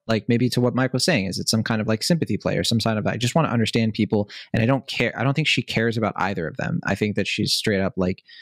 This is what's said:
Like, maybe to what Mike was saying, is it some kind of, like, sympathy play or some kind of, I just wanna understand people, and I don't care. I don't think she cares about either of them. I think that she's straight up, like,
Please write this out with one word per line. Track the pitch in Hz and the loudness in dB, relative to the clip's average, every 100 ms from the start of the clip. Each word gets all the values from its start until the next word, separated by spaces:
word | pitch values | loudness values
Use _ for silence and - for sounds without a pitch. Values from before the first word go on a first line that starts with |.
| - | -2
Like, | 110 - | -2 2
maybe | 117 123 | 2 2
to | 120 | 2
what | 120 | 2
Mike | 117 131 | 2 0
was | 127 | 0
saying, | - 135 92 | 2 2 0
is | 101 | -4
it | - | 0
some | 113 | 0
kind | - 113 | 0 0
of, | 107 | 0
like, | 113 | 0
sympathy | - 165 143 104 | 0 0 0 -2
play | - 95 | 0 0
or | |
some | - 113 | 0 0
kind | 113 110 | 2 0
of, | 95 | -2
I | 101 | -2
just | 120 | 0
wanna | 165 147 | 2 2
understand | 117 107 120 110 | 0 0 2 0
people, | 107 101 107 104 - - | 0 0 0 -2 -8 -4
and | 117 | 0
I | 113 | 2
don't | 135 - | 0 -2
care. | - 117 - | -2 -2 0
I | |
don't | 127 | 0
think | 143 151 | 0 0
she | - | 0
cares | - 113 113 113 | 0 0 0 0
about | 104 - | -2 0
either | 92 95 78 | -2 -2 -4
of | - | -4
them. | - 85 | -4 -4
I | - | -2
think | 95 107 104 | 0 0 0
that | 95 | -2
she's | - 101 | -2 -2
straight | - 110 95 | 0 0 0
up, | 95 - | 0 0
like, | 90 92 - - | 0 -2 -10 -20